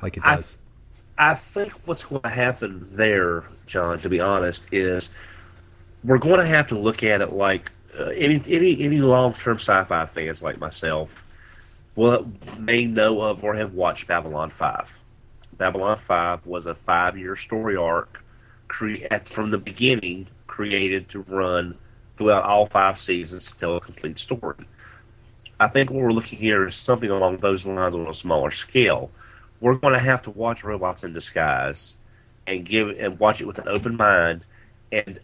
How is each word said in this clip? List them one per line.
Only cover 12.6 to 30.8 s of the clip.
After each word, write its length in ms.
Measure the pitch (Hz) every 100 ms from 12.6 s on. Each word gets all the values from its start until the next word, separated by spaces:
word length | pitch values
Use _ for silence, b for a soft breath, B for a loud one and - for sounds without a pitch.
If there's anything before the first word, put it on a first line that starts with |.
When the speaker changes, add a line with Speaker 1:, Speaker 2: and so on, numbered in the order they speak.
| 110 120 117
Speaker 2:
know 360 | 110 110 107
of 220 | 107 95
or 100 | 104
have 200 | 107 104
watched 340 | 90 87 - -
Babylon 420 | 85 78 76 78
Five. 500 | - 73 - - - - _ - - - -
Babylon 420 | 92 95 98 107
Five 480 | - 87 85 85 87
was 180 | 87 82
a 80 |
five-year 640 | 82 - 87 90 95 92 95
story 420 | - 110 110 92
arc 460 | 85 85 - - - b b b -
cre-, 380 | - 107 104 -
at, 180 | 104 -
from 220 | - 107
the 80 | 101
beginning 680 | 98 95 127 120 92 92 95 - -
created 600 | - 104 101 95 95 90
to 100 | 101
run 560 | 95 95 92 87 87 - b b b -
throughout 260 | 107 98
all 220 | 101 104 104
five 320 | 101 95 95
seasons 540 | - 87 80 90 -
to 80 | -
tell 180 | 85 87
a 20 |
complete 380 | - - 78 78
story. 480 | - 127 76 - - B B B B - - - - -
I 80 | 107
think 240 | 135 131
what 100 | 135
we're 100 | 120
looking 280 | 113 - 104
here 260 | 110 101 92
is 100 | -
something 360 | - 127 110
along 260 | 98 92 92
those 300 | 98 95 95
lines 260 | 95 92
on 140 | 87 80
a 60 |
smaller 360 | 76 90 78 69
scale. 640 | - - 131 104 62 65 B B B B -
We're 140 | 120 131
gonna 240 | 143 127
have 240 | 127 127
to 80 | 110
watch 320 | 101 117 117
Robots 420 | 104 101